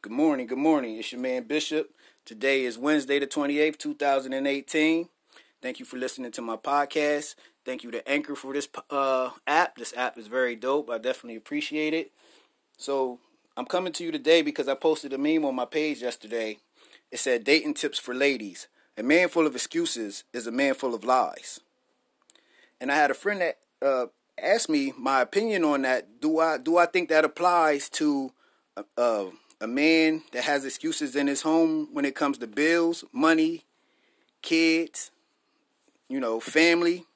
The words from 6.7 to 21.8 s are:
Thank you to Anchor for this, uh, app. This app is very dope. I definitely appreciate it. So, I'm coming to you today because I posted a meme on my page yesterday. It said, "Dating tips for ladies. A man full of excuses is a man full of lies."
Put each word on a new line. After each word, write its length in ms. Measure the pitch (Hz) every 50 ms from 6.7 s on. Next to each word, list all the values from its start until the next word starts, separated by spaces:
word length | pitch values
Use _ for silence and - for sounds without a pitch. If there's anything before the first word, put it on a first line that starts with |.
| 143 143 143 139 - 156 147 147 147 147 143 - - _ - - _ _ _
Thank 180 | 131 127 120 120
you 80 | 120
to 180 | 113 117 - -
Anchor 260 | 139 147 147 147 143
for 160 | 135 - 131
this, 160 | 139 143 143 - - - - _
uh, 400 | 143 139 139 135 131 131 127 123 - - _
app. 300 | - 147 160 175 - -
This 180 | - 117 - -
app 220 | 120 127 120 -
is 80 | 117 110
very 300 | 104 117 131 127 123 120
dope. 340 | 110 110 131 139 151 147 -
I 80 | 120
definitely 380 | 113 110 127 127 - - 120 113
appreciate 580 | 110 _ - 147 147 147 - 147 151 151 156 156
it. 180 | 165 - - _ _ _ - - - _ _ _ _ _ _ _
So, 420 | _ - - 139 135 131 127 123 123 _ _ _ _ _ _ _
I'm 120 | - 127
coming 260 | - - 180 185 185 160
to 100 | - 170
you 80 | 165
today 300 | 156 147 127 151 165 170
because 260 | 151 147 147 - 135
I 60 | 135 135
posted 400 | 131 - 160 156 156 - 139 135
a 60 | 135
meme 260 | 139 151 160 160 151
on 80 | 139 127
my 120 | 127 123
page 360 | - - 156 151 156 143 117
yesterday. 560 | 120 123 113 - - 107 117 117 110 110 107 _ _ _ _ _ - - - - _ _
It 80 | - 123
said, 240 | - 135 127 120 107
"Dating 320 | 139 147 160 123 151 147
tips 240 | - - 143 - -
for 160 | - - 123
ladies. 540 | 127 139 143 135 117 107 101 87 - - _ _ _ _ _ _
A 60 | - 110
man 260 | 127 151 175 180 170
full 160 | - 170 160
of 80 | 151 123
excuses 680 | 123 - - - 165 170 160 - 120 110 101 98 - - _ -
is 140 | 120 113
a 40 | 120
man 220 | 117 131 139 139 131
full 220 | - - 127 120
of 80 | 107 98
lies." 560 | 123 127 127 110 78 50 - - - - - _ _ _ _